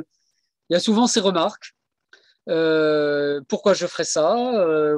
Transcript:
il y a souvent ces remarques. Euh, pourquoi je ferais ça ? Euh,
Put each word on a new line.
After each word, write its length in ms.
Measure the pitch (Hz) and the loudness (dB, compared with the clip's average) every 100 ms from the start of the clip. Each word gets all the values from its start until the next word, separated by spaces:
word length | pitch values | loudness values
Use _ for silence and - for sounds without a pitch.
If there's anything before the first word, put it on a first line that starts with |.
| - _ _ _ _ _ - | 0 _ _ _ _ _ -4
il 40 | |
y 40 | 175 | -2
a 20 | |
souvent 280 | 226 214 240 | 2 2 2
ces 120 | 226 | 2
remarques. 540 | 196 175 160 - - - _ _ _ - _ _ - | 0 0 -2 -4 -18 -20 _ _ _ -20 _ _ -6
Euh, 920 | 165 160 156 156 151 147 147 143 143 143 | -2 0 2 2 2 0 0 -2 -4 -4
pourquoi 240 | 208 208 | -2 2
je 120 | 180 170 | 0 0
ferais 200 | - 160 | -6 -4
ça ? 280 | 165 156 233 247 233 | 0 0 0 0 0
Euh, 360 | 170 156 151 | 2 2 0